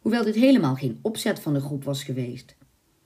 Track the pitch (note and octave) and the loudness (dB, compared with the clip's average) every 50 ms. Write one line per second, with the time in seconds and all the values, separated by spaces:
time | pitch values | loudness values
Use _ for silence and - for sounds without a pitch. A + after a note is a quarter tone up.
0 | - A3+ G#3+ A#3+ A3 G#3+ G#3+ A3 B3 C4+ C4+ A3+ E3 C3 C3 C3 C#3+ B2 A2 - | -2 0 0 2 0 0 2 4 6 6 6 6 4 2 0 0 -2 -4 -4 -4
1 | - A3 A3 - - A3 F#3+ - - D#3+ C#3+ C#3 C#3 C#3+ D3 C3+ C#3 C#3+ C#3 C#3 | -6 -6 -6 -2 -2 -4 -4 -2 -2 -2 -2 -2 -2 -4 -6 -6 -6 -6 -6 -6
2 | - - B2+ C3 B2 B2 B2 C3 - - _ _ _ _ _ _ _ _ _ _ | -6 -6 -6 -6 -6 -6 -8 -12 -16 -20 _ _ _ _ _ _ _ _ _ _
3 | _ | _